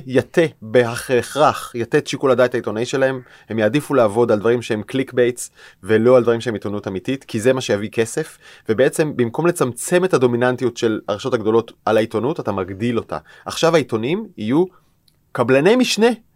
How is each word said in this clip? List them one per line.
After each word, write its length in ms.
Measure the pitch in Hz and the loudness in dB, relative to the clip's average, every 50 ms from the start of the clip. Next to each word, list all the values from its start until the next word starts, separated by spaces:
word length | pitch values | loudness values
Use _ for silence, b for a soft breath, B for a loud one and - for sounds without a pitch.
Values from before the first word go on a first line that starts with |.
| 139 | 0
יטה 360 | 131 123 127 120 - - 180 165 139 - _ | 0 0 0 0 2 0 0 0 0 -2 _
בהכרח, 1080 | 107 110 110 127 120 113 120 123 - - 131 120 113 - - 135 151 135 110 - - - - | -8 0 2 2 2 2 -2 -8 -4 0 0 0 0 0 0 2 2 2 2 0 -6 -10 -8
יטה 240 | 120 113 - - 147 | -8 -4 -2 -2 -2
את 80 | 143 | 0
שיקול 240 | - - - - 135 | -2 -4 -2 0 2
הדעת 240 | 127 127 127 123 - | 4 4 2 2 0
העיתונאי 320 | 120 110 113 104 107 117 | -2 -4 -4 -4 -4 -4
שלהם, 340 | - - 135 135 131 135 127 123 b b b b - | -4 -2 0 0 0 -2 -4 -10 b b b b -6
הם 100 | 107 110 | -2 0
יעדיפו 360 | 107 107 123 147 143 - 147 | 0 2 2 0 -2 0 2
לעבוד 380 | 131 117 104 98 117 120 113 | 2 2 4 2 2 2 2
על 60 | - 107 | 2 2
דברים 240 | 92 117 120 123 | 2 0 0 0
שהם 200 | 113 - 117 107 | -2 -4 -6 -6
קליק 300 | 101 - - 131 135 - | -4 -4 -4 -4 -4 -2
בייטס, 380 | 127 127 123 120 123 - - - B B B B B B | 0 0 0 0 0 -4 -10 -16 B B B B B B
ולא 340 | - 95 110 110 113 123 127 | -2 0 2 4 6 6 6
על 60 | 127 | 6
דברים 180 | 113 120 117 117 | 6 4 0 0
שהם 140 | - 123 107 | -2 -4 -6
עיתונות 340 | 98 - 107 101 104 - 110 | -6 -6 -8 -8 -8 -8 -8
אמיתית, 360 | 95 92 - - 135 135 - | -8 -6 -6 -6 -8 -8 -8
כי 160 | - - 113 | -8 -8 0
זה 120 | 104 127 | 0 0
מה 80 | 131 131 | 0 0
שיביא 280 | - - 104 101 107 104 | 0 -2 -2 -2 -4 -4
כסף, 500 | - 117 113 - - 160 160 - - B B B B B B - | -4 -4 -4 -4 -4 -8 -8 -8 -12 B B B B B B -2
ובעצם 480 | 110 98 131 156 - - 160 151 - | 0 2 2 2 2 0 -2 -2 0
במקום 300 | - 123 113 - - 156 | -2 -2 -2 -2 0 0
לצמצם 580 | 175 175 - 143 127 117 - - - 175 180 180 | 0 0 0 -2 -2 -2 -6 -4 -2 0 0 2
את 100 | 180 170 | 2 2
הדומיננטיות 600 | 143 131 123 120 120 123 127 127 120 131 117 117 | 2 2 2 2 2 0 0 0 0 -2 -4 -2
של 240 | - 120 113 110 - - - | -2 -2 -2 -2 -2 -4 -6
הרשתות 260 | 104 98 - 131 127 | -6 -6 -4 -4 -4
הגדולות 380 | 113 101 107 110 113 110 - - _ _ | -2 0 2 2 2 0 -2 -8 _ _
על 120 | 104 110 | 0 2
העיתונות, 440 | 110 110 113 - 107 107 127 160 - | 2 0 0 -2 -4 -4 -4 -4 -4
אתה 120 | - 113 | -6 -6
מגדיל 460 | 104 95 92 87 101 92 117 120 120 110 | -4 -4 -6 -8 -8 -6 -4 -4 -2 -4
אותה. 200 | - - 82 73 B B B B B | -4 -6 -10 -12 B B B B B
עכשיו 300 | - - - - 160 165 | -12 -4 0 2 2 2
העיתונים 520 | 165 - - 123 107 113 135 175 214 226 185 - | 2 0 0 -4 -4 -2 -4 -4 -4 -6 -10 -12
יהיו 280 | - 104 107 131 160 185 185 b b b b b _ _ _ _ _ _ _ | -8 -4 0 0 0 0 -2 b b b b b _ _ _ _ _ _ _
קבלני 440 | - - 123 113 131 135 147 190 233 | -4 -2 0 2 2 4 4 4 4
משנה 320 | 254 254 - - 202 220 233 220 - _ _ _ | 4 2 0 0 2 2 2 0 -2 _ _ _